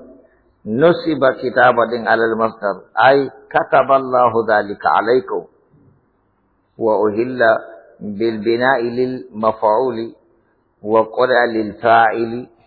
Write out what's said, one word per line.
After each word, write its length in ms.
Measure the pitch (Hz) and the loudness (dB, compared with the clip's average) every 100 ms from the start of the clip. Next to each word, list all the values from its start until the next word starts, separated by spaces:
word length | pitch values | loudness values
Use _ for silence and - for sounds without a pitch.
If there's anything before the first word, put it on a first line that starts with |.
| - - _ _ _ _ 107 | -20 -20 _ _ _ _ -6
nusiba 720 | 113 160 170 165 143 131 127 | 0 2 2 -2 0 0 -2
kitaba 480 | 131 117 123 117 110 | -4 2 2 2 0
din 160 | 117 110 | -2 -2
alal 280 | 113 113 | 0 0
masdar, 560 | 110 113 - 101 95 - - | 0 -4 -2 -6 -6 -8 2
ai 320 | 123 139 131 - - | 4 4 0 -10 -6
kataballahu 960 | 151 165 151 127 135 131 127 123 113 110 | -4 0 0 2 0 2 2 2 2 0
dhalika 440 | 104 101 101 - 85 | 0 0 -4 0 0
alaikum. 480 | 107 127 - 98 82 _ _ _ _ _ _ _ _ _ _ _ _ - | 2 0 0 -10 -10 _ _ _ _ _ _ _ _ _ _ _ _ -4
Wa 160 | 110 104 | 0 2
uhilla 560 | 107 104 123 127 113 110 - - - _ | 0 0 -4 2 2 2 -4 -20 -20 _
bil 400 | 104 101 113 110 | -12 -4 -2 -2
bina'i 480 | 104 117 127 135 120 | -2 0 2 0 -2
lil 200 | 120 127 127 - | -4 -4 -6 -12
maf'uli 800 | 107 110 - 110 107 131 113 113 - _ _ _ _ _ _ | -4 -4 0 0 2 0 -4 -10 -14 _ _ _ _ _ _
wa 200 | 104 110 107 | -2 0 0
qura 360 | - 127 120 120 | -2 0 2 0
lil 240 | 110 107 98 | -2 -6 -2
fa'ili. 640 | 117 113 113 107 113 117 131 _ | 2 4 4 0 -6 -8 -12 _